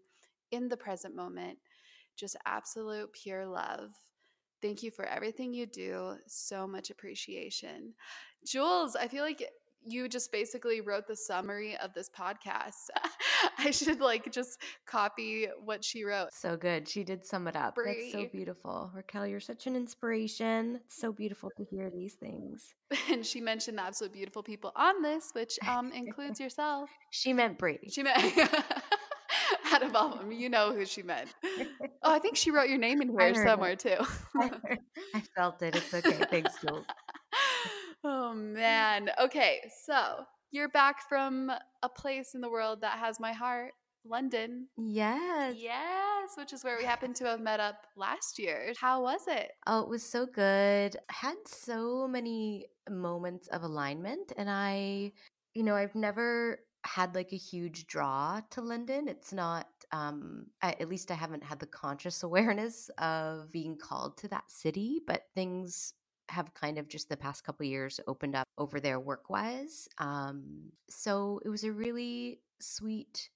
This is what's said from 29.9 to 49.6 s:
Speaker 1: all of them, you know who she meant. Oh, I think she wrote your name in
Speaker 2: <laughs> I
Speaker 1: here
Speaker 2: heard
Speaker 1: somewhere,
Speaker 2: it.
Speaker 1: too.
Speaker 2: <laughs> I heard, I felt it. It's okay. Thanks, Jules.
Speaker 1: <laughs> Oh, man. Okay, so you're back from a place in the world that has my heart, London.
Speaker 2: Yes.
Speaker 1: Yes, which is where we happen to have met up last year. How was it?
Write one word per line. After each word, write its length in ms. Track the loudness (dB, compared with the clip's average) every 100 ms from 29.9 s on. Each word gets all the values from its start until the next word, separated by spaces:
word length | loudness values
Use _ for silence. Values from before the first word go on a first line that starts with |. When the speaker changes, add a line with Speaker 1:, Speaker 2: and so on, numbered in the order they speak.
| 6
Speaker 1:
all 180 | 4
of 60 | 2
them, 120 | -6
you 160 | -4 2
know 220 | 6 6
who 120 | 4 -2
she 180 | -4
meant. 300 | -4 -4 -4 -6 -4 -4 -4 -6 -10 2
Oh, 100 | 6
I 60 | 6
think 180 | 6 4
she 140 | 4
wrote 180 | 6 6
your 80 | 6
name 240 | 4 4
in 80 | 4
Speaker 2:
<laughs> 100 | 8
I 60 | 8
Speaker 1:
here 80 | 8
Speaker 2:
heard 120 | 8
Speaker 1:
somewhere, 240 | 8 6
Speaker 2:
it. 80 | 2
Speaker 1:
too. 180 | 2 4 2 -2
Speaker 2:
<laughs> 200 | -2 2
I 80 | 2 0
heard, 160 | -2 -4 -4 -14 -6 -6
I 60 | -2 2
felt 260 | 2 2
it. 140 | 0 0
It's 180 | 0
okay. 280 | 2 4 4 4
Thanks, 220 | 4 2 0
Jules. 240 | -2 -4 -6
Speaker 1:
<laughs> 40 | -10 -12 -18 -2 2 4 2 -2 -6 -10 -6 -2
Oh, 280 | 0 0
man. 760 | -2 -4 2 6 8 6 4 4 6
Okay, 440 | 6 8 6 6 0 -8 2
so 400 | 4 4 2 -8 _ _
you're 160 | -2 4
back 400 | 8 8 6 2
from 420 | 2 2 0 -2 -4 -6 _
a 40 | -4
place 460 | -2 -2 -2 -4 -6
in 60 |
the 80 | -2
world 320 | 0 0 0
that 180 | 0 0
has 180 | -2 -2
my 140 | -4
heart, 400 | -2 -2 -2 -4 -12 _ _ -6
London. 640 | -2 0 0 -2 -6 -10 -6
Speaker 2:
Yes. 800 | -2 2 4 4 2 0 0 -2
Speaker 1:
Yes, 760 | -4 -4 -2 0 2 0 -2 -6
which 160 | -10
is 140 | -6 -2
where 120 | 0
we 60 |
happen 300 | 2 0 0
to 100 | -2 0
have 140 | 0
met 220 | 0 2
up 260 | 0 -2 -12 -4
last 440 | -2 -2 -4 -4
year. 340 | -2 -2 -4 0
How 240 | 2 4
was 200 | 2 0 0
it? 240 | -2 -2 -4